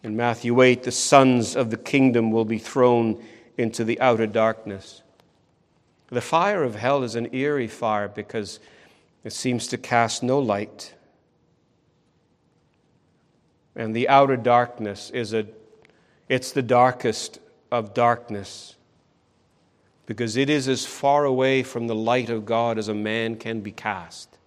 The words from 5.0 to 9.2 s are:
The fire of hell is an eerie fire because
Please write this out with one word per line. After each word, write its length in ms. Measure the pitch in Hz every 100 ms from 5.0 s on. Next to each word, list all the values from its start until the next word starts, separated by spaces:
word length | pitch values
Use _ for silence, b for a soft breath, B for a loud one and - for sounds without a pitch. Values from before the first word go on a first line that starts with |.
| _ _ _ _ _ _ _ _ _ _ _
The 120 | 123
fire 420 | - 160 190 208
of 120 | 135 104
hell 280 | 120 143
is 120 | 123 113
an 180 | 117
eerie 340 | 127 143 147 113
fire 420 | - 113 107 101
because 500 | 104 104 120 101 - b b b b b _